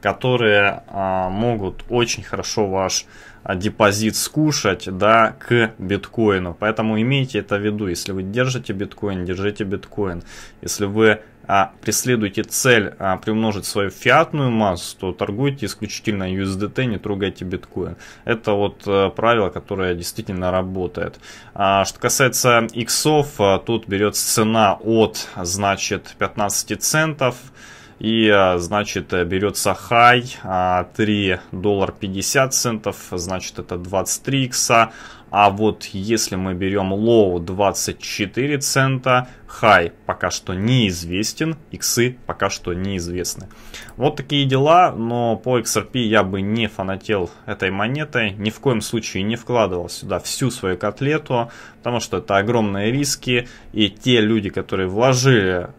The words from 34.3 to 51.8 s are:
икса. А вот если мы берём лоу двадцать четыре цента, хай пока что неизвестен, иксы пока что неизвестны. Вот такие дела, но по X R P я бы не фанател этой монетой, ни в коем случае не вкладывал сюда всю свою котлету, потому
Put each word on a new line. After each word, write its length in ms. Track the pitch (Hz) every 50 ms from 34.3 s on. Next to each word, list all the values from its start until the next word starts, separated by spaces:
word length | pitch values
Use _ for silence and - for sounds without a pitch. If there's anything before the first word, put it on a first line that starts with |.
| 135 139 131
икса. 480 | 123 127 - - - 123 113 113 110 - - - - - - - -
А 200 | - 101 104 101
вот 340 | 98 98 107 107 98 - -
если 500 | - - 98 95 107 113 107 - - 101
мы 180 | 92 92 92 92
берём 380 | 90 95 95 98 101 95 95 95
лоу 460 | 101 107 113 117 113 107 95 90 87
двадцать 600 | 85 82 95 92 101 98 90 - - - 90 -
четыре 600 | - - - - 107 98 - - 127 143 151 139
цента, 720 | 139 - - 143 135 135 135 127 127 131 127 127 127 - - - -
хай 460 | - - - - 113 101 92 85 85 - _ -
пока 240 | - 90 - - 90
что 240 | - - - - 92
неизвестен, 1040 | 92 98 113 127 131 117 98 90 85 85 85 87 95 107 - - - 156 160 160 - - -
иксы 460 | - - - - - - 120 123 127 - -
пока 240 | - - - 95 98
что 240 | - - - 92 87
неизвестны. 760 | 90 95 98 98 92 85 87 87 90 87 - - - 95 - - - - - - - - - -
Вот 200 | - 120 156 151
такие 300 | - 139 - 147 143 139
дела, 440 | 135 131 131 135 151 165 180 185 156 -
но 400 | 98 113 117 120 120 120 117 113
по 220 | 107 - 127 127 120
X 180 | 113 - -
R 80 | 110 101
P 140 | - - 127
я 240 | 120 107 107 110 98
бы 180 | 92 95 98
не 260 | 95 101 107 117 117 104
фанател 600 | - - 95 95 95 92 - - 110 98 90 82 - - -
этой 260 | - 104 - 98 95
монетой, 600 | 95 98 104 113 135 147 156 151 - 123 113 104
ни 180 | 98 104 101 107
в 100 | - -
коем 200 | - - 123 110
случае 440 | 104 - - 113 - - - 95 95
не 120 | 104 113
вкладывал 540 | 117 - - 123 120 107 95 92 87 87 87
сюда 280 | - - - 95 98 87
всю 320 | - - - - 143 123
свою 280 | 113 - - 95 92 90
котлету, 720 | - 104 104 - 135 139 151 156 151 - 131 120 117 117 - - - - -
потому 240 | -